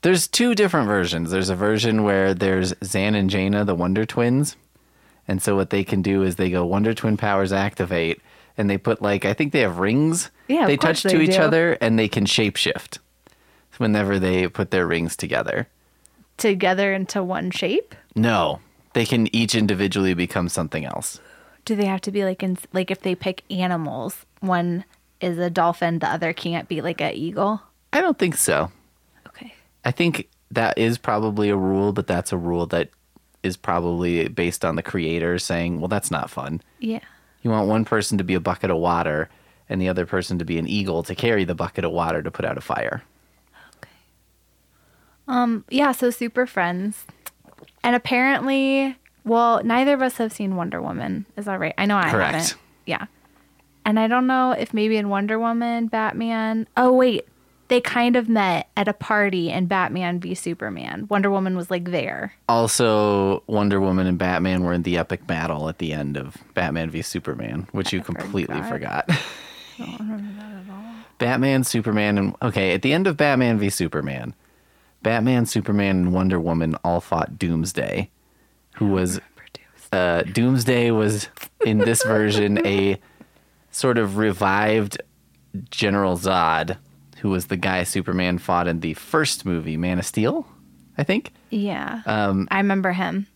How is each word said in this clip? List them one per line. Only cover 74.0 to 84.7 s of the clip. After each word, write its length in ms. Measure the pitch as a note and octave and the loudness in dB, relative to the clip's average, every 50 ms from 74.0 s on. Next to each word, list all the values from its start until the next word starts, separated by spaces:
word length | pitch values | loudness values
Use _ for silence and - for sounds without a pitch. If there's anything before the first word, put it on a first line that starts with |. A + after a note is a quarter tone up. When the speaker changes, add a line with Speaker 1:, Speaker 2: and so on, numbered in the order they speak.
| C#2+ C#2 C#2 C2 A#1 A#1+ - _ _ _ _ _ _ _ _ _ _ _ _ _ - | -4 -4 -6 -8 -8 -10 -12 _ _ _ _ _ _ _ _ _ _ _ _ _ -2
Speaker 1:
Batman, 420 | A2 A2+ A#2+ A2 B2 B2+ B2 A#2 | 0 2 2 2 2 2 2 2
Superman, 520 | A2+ - A2+ G2 - G#2 G2+ G2+ G2 F#2+ F#2 | 0 0 -2 0 0 0 2 2 2 2 2
and 160 | F2+ F2+ F2+ | 2 2 2
Wonder 260 | F#2 F#2 F#2+ F#2 F2 | 2 2 2 2 2
Woman 360 | E2 E2+ E2 E2 E2 D#2+ D#2 - _ | 0 0 0 0 0 0 -2 -2 _
all 160 | F2 E2+ E2+ | 0 0 0
fought 360 | - - - E2 D#2+ - - - | 0 0 0 0 0 0 -4 -4
Doomsday, 720 | - E2+ E2+ D#2+ D#2+ F#2+ - - B1+ G1+ G1+ - G2+ - _ _ _ _ _ _ _ _ _ _ _ _ _ | -2 0 0 0 0 -2 -2 -4 -4 -2 -2 -4 -4 -6 _ _ _ _ _ _ _ _ _ _ _ _ _
who 100 | - A2 | -2 0
Speaker 2:
I 20 | G2+ | 2
don't 40 | G2 | 2
Speaker 1:
was, 160 | F#2 F#2 F2+ F#2 F#2+ | 2 0 0 -2 -6
Speaker 2:
remember 260 | - - _ - - - _ | -10 -14 _ -20 -20 -20 _
Doomsday. 440 | - - _ _ _ - - - G2 F2+ F2 E2+ E2+ E2+ E2 | -20 -20 _ _ _ -12 -4 -2 0 2 2 2 0 0 0
Speaker 1:
uh, 40 | F#2 | 0
Doomsday 580 | A2+ A#2 B2 C3 C3 A#2 A#2 B2+ A#2+ A#2+ A#2 | 2 2 4 4 2 2 2 2 4 4 4
was, 360 | A#2 A2 A2 G#2 G#2+ G#2 - - - - - - _ _ - | 4 4 2 2 0 -2 -4 -8 -12 -18 -18 -18 _ _ 0
in 140 | A2+ A2 G#2+ | 2 4 4
this 220 | G#2 A2+ A#2 A2 - | 4 4 4 2 2
version, 600 | G#2+ A2 G#2+ G#2+ G#2 G#2 G#2 G#2 G2+ G#2 G2+ F#2+ | 2 2 4 4 4 4 2 2 2 2 2 2
a 320 | G2+ G2 G2+ G2 G2 G2 F#2+ _ - _ _ - _ _ _ _ _ _ _ _ _ | 2 2 2 2 2 0 -2 _ -20 _ _ -20 _ _ _ _ _ _ _ _ _
sort 260 | - - - C3 B2 A#2 | -10 -2 0 2 4 4
of 180 | A2+ G2+ G2 G#2 | 2 0 0 0
revived 840 | A2 A2 G2 F2+ G2+ F#2+ F#2+ G2+ G#2+ G#2+ | 0 0 2 2 2 2 2 2 2 2